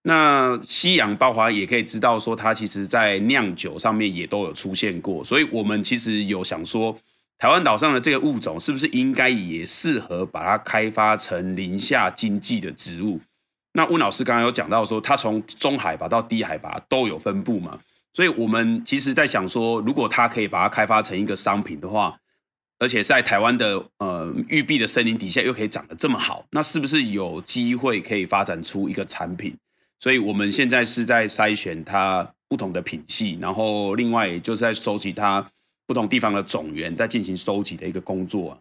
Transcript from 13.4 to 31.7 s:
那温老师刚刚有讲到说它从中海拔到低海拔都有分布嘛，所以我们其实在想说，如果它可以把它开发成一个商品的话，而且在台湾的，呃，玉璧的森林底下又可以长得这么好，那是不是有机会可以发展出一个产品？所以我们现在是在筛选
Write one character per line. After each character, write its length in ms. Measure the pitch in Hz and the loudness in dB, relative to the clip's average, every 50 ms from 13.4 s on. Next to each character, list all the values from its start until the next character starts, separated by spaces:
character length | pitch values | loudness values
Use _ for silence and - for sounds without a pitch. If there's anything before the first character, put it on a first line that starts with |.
| _ _ _ _ _ _ _ | _ _ _ _ _ _ _
那 120 | 165 160 | 0 2
温 140 | - 170 165 | 2 4 2
老 100 | 131 101 | 2 0
师 140 | - - 131 | 0 -2 0
刚 120 | 127 120 | 0 2
刚 80 | 117 117 | 2 2
有 80 | 120 | 2
讲 160 | 117 - 85 | 0 0 -2
到 160 | 78 104 113 107 | 2 2 2 2
说 160 | 98 110 107 | 2 -2 -4
它 160 | 107 - 139 | 2 2 0
从 280 | 135 - 110 107 110 101 | 2 2 0 -2 -2 -4
中 320 | - - - - 143 139 | -6 -6 -2 0 0 0
海 180 | 131 - - 78 | 0 -2 -4 -4
拔 120 | 78 87 | -4 -2
到 120 | 80 113 117 | 0 0 0
低 240 | 110 117 117 113 101 | 0 0 -2 -2 -2
海 140 | 82 78 | -2 -6
拔 240 | 78 - 80 76 - - _ | -8 -8 -10 -10 -10 -4 _
都 180 | 131 131 123 | 0 2 2
有 120 | 104 82 80 | 0 -2 -2
分 240 | - 104 98 98 - | -4 -2 -2 -2 -2
布 160 | 123 117 98 | -2 -2 -2
嘛， 200 | 87 82 - - _ _ _ _ _ _ _ | -4 -8 -12 -14 _ _ _ _ _ _ _
所 100 | - 180 | 2 2
以 40 | 170 | 4
我 160 | - 117 117 | 4 0 0
们 340 | 110 110 117 113 113 113 113 117 | 2 2 2 2 2 0 0 -2
其 140 | - 139 139 | -2 -2 0
实 140 | 131 139 127 | 0 0 2
在 120 | 160 151 | 2 2
想 240 | 143 - 104 95 90 | 2 2 -2 -2 0
说， 320 | - 120 113 117 117 113 | -2 0 0 2 0 0
如 120 | 107 117 143 | 0 0 0
果 140 | 156 120 | 0 0
它 200 | 104 - - 120 | 0 2 2 2
可 120 | 117 - 120 | 2 2 -2
以 80 | 107 | -2
把 140 | 95 - - | -2 0 0
它 80 | 92 101 | 0 2
开 160 | - - 107 | 2 0 2
发 160 | 101 110 107 | 4 4 2
成 180 | 110 - 95 95 | 2 0 -4 -4
一 60 | 104 | -2
个 100 | 98 98 | -2 -2
商 260 | - - 95 98 104 | -2 0 0 0 0
品 200 | 98 - 82 73 | -2 -6 -10 -10
的 60 | 76 92 | -8 -4
话， 260 | 104 107 98 87 - _ _ _ _ _ _ _ _ _ _ _ _ _ | 0 0 0 0 -2 _ _ _ _ _ _ _ _ _ _ _ _ _
而 80 | 120 | -2
且 160 | 127 123 110 101 | 0 0 0 2
在 180 | - 143 127 | 4 4 4
台 180 | - - 110 101 | 4 4 2 4
湾 180 | 107 120 123 | 4 4 4
的， 260 | 120 113 104 98 98 - - _ | 4 2 2 0 -2 -4 -8 _
呃， 340 | _ 104 95 90 85 80 82 62 - 78 | _ -6 -4 -4 -4 -6 -4 -4 -6 -4
玉 140 | - 165 151 | 0 0 0
璧 160 | 135 - 156 | 2 2 2
的 80 | 127 110 | 2 2
森 200 | 107 - 127 117 | 2 2 0 2
林 120 | 113 113 | 2 0
底 120 | 113 101 92 | -2 -4 -2
下 120 | 85 131 | -2 0
又 100 | 104 123 | 0 0
可 120 | 127 107 107 | -2 -2 -4
以 40 | |
长 180 | 101 - - - | -4 -4 -8 -10
得 80 | - - | -12 -6
这 120 | - - | -2 0
么 100 | 147 123 | 0 0
好， 280 | 101 - - - - - _ | 0 -2 -6 -6 -8 -12 _
那 100 | - 147 151 | -2 -2 -2
是 160 | - - 165 | 0 -2 -2
不 60 | 139 | -2
是 180 | 135 151 156 131 | 2 0 0 0
有 360 | 110 101 101 95 85 80 82 | 0 -2 -2 -4 -4 -6 -8
机 340 | 90 - - 127 120 120 123 | -8 -6 -2 -2 0 0 0
会 240 | 120 131 131 113 98 | 0 0 0 0 0
可 160 | 87 - 110 | -2 -2 -2
以 100 | 104 92 | -2 -2
发 180 | 85 - 98 98 | 0 0 0 0
展 180 | - 87 82 82 | 0 -4 -6 -8
出 240 | - - 98 98 | -6 -4 -4 -2
一 60 | - 95 | -2 -2
个 100 | 98 95 | -4 -6
产 320 | - - - 85 85 90 | -6 -6 -8 -6 -6 -6
品？ 180 | 90 101 90 - - _ _ _ _ _ _ _ _ | -8 -8 -10 -10 -12 _ _ _ _ _ _ _ _
所 140 | - 127 131 | 2 2 2
以 40 | |
我 140 | 123 104 104 | 4 2 0
们 180 | 101 101 104 101 | 0 0 0 0
现 180 | 92 - 135 123 | 2 2 2 4
在 160 | 131 127 117 | 4 2 2
是 180 | 110 - 123 117 | 2 0 -2 0
在 240 | 107 120 117 110 | 2 4 2 2
筛 280 | 104 - - 107 107 107 | 0 2 2 2 2 2
选 280 | 104 - 92 | -2 -4 -6